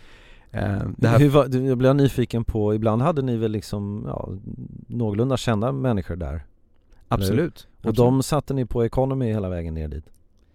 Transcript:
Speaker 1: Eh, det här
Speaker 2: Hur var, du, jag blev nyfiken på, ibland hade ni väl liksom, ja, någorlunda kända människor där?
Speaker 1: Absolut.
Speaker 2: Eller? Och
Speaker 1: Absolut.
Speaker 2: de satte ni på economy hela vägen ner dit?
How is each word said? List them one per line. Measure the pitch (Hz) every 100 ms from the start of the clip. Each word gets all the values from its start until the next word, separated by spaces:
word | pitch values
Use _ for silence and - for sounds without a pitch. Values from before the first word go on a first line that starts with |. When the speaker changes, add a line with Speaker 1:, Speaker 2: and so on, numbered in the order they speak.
| - - - - -
Speaker 1:
Eh, | 110 101 101 104 -
det | 113
här | 123
Speaker 2:
Hur | 147
var, | 143 135
du, | 127 135
jag | 123
blev | 131 139
nyfiken | 139 - 120 117
på, | 110 110 104 110
ibland | 110 110
hade | 143 151
ni | 131 117
väl | 113
liksom, | 107 - 104 101 104 -
ja, | - - 92 - - - - -
någorlunda | 117 113 101 131 127
kända | - 107 120
människor | 139 131 104 - 85
där? | 73 82 - _ _ _ _ - -
Speaker 1:
Absolut. | 117 95 113
Speaker 2:
Eller? | 165
Och | - - _ 110
Speaker 1:
Absolut. | 110
Speaker 2:
de | 120 135
satte | 127 147 -
ni | 139 123
på | 120 113
economy | - 131 135 120
hela | 107 95
vägen | 90 82
ner | 80 78
dit? | 71 - - _ _ _